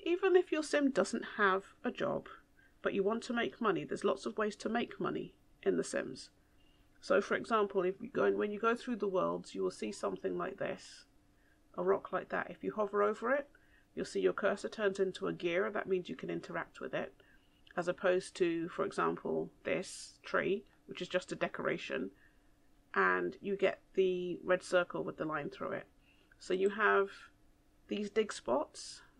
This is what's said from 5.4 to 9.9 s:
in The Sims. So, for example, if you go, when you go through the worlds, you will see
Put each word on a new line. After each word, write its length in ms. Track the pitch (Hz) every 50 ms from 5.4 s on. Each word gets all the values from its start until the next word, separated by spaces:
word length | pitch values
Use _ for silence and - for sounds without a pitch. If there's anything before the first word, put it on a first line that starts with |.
| _ _ _ _ -
in 140 | 196 180
The 60 | 165 -
Sims. 480 | - - - - - - - - - _ _ _ _ _ _ - _ _ _ _ _ _ _
So, 220 | - - - 202
for 140 | 196 - 214
example, 480 | - - - 233 214 202 196 - 190 180
if 180 | 180 196 -
you 80 | 240 240
go, 220 | - - 202 202
when 200 | 196 202 208 208
you 80 | 208 202
go 160 | 226 226 247
through 220 | 247 - 254 240
the 100 | 196 208
worlds, 480 | 196 180 180 165 170 175 180 180 - -
you 60 | 190
will 100 | 190 185
see 200 | - - 226 214